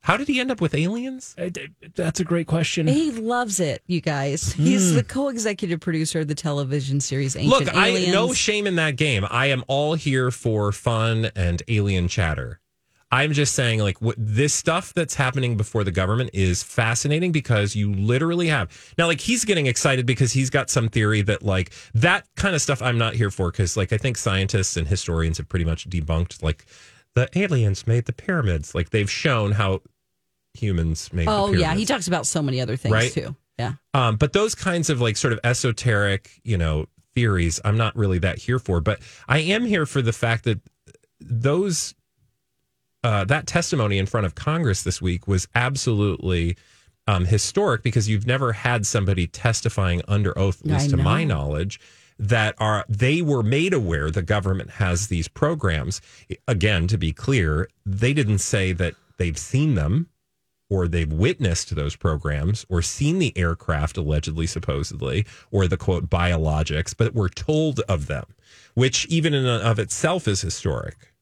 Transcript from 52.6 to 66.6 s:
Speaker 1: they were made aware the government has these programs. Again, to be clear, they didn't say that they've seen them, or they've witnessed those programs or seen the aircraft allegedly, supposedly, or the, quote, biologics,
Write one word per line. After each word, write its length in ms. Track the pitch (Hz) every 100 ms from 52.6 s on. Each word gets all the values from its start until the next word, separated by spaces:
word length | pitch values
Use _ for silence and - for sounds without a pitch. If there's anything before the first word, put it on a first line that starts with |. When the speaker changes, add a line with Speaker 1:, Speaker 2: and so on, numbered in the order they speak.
| 107 107 -
Speaker 1:
they 340 | 104 127 160
were 220 | 165 135
made 300 | 107 139 180
aware 360 | 175 95 80 76
the 120 | 82
government 480 | 80 104 95 95 -
has 360 | - 95 87 104
these 200 | 85 82
programs. 720 | - 151 165 95 80 67 - - - _ - -
Again, 400 | 98 104 98 85
to 100 | 104
be 140 | 82
clear, 560 | 76 - 135 82 76 - _ -
they 280 | 98 117
didn't 240 | 147 110 101
say 320 | - 104 95
that 200 | 87 87 - _ _
they've 200 | 87 73
seen 380 | - 127 156 107
them, 320 | 73 139 170 _ _ _ _ _ _
or 180 | 98 87
they've 240 | 85 78
witnessed 640 | 78 113 180 107 82 - 78
those 200 | 73 -
programs 720 | 87 76 76 73 80 110 -
or 120 | 90
seen 380 | 80 - 143 185
the 160 | 143 -
aircraft 600 | 85 82 - 76 78 -
allegedly, 500 | 76 76 78 78 80
supposedly, 800 | - - 69 71 73 67 76 107 - -
or 160 | 101 90
the, 100 | 92
quote, 320 | - 90 78
biologics, 840 | 87 87 85 78 76